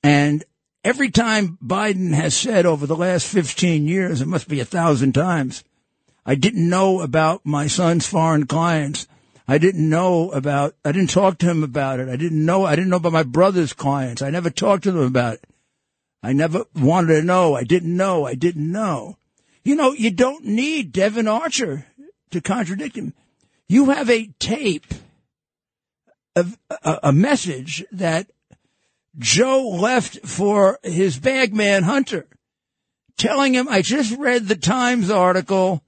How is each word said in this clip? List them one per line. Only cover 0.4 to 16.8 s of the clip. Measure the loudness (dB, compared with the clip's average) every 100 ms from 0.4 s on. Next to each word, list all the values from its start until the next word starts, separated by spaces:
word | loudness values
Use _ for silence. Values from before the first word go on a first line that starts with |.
| -6 _ _ _
every | -2 0 0
time | 0 2 0 -2 -6
Biden | -6 -2 -2 -2 0
has | 0 0
said | -2 0 2
over | 2 0 -2
the | -2
last | 0 -2 0
fifteen | -2 -2 -2 0 2 0
years, | -2 -2 -2
it | -2
must | -4 -4
be | -6
a |
thousand | -4 0 2 2 2
times, | 2 0 -2 -2 -8 _ _ _ _ _ _
"I | -4
didn't | 0 0 2 0
know | 2 2 0
about | 0 0 0 0
my | -4 -2 -2
son's | 0 2 0 0
foreign | 0 2 2 0
clients. | 0 0 0 -2 -8 -14 _ _ _ 0
I | 2
didn't | 4 2 0
know | 2 2 2 0
about, | -2 -2 -2 -2 -4
I | -4
didn't | 0 2
talk | 2 2 2
to | 0
him | 0
about | -2 -2 -4 -4
it. | -4
I | -4
didn't | -2 0
know, | 2 2
I | 2 0
didn't | 2
know | 0
about | 2
my | 0
brother's | 0 4 4 4 -2
clients. | -2 -4 -2 -4 -6
I | -4
never | -4 -4
talked | -2 0 0
to | 0
them | 0
about | 0 0 -2
it. | -6 _ _ _ _ _ _ _ _
I | -2
never | 0 0 -2 -6
wanted | 0